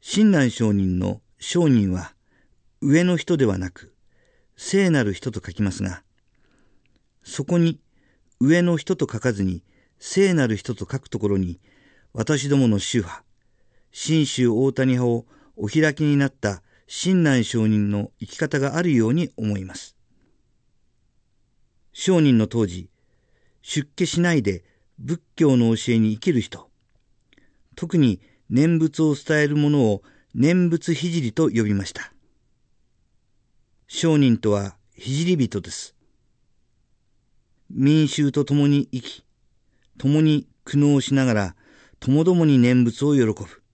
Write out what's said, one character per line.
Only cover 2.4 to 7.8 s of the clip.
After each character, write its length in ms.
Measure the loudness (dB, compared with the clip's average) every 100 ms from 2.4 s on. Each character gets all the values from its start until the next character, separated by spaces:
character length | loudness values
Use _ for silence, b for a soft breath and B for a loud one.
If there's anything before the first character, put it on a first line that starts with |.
| _ _ _ _
上 220 | 0 2
の 140 | 2 -2
人 200 | -2 0
で 80 | 0
は 120 | 0
な 140 | -6
く、 220 | -12 -20 _ _ _ _ _ _ _
聖 340 | -4 0 2
な 140 | 2
る 100 | 0
人 180 | -4 -8
と 100 | -8 -12
書 60 |
き 100 | -4
ま 100 | -4
す 120 | -2
が、 200 | -8 -10 _ _ _ _ _ _ _ _ _ _ _ _
そ 200 | -18 -12
こ 140 | -2 0
に 220 | 0 -2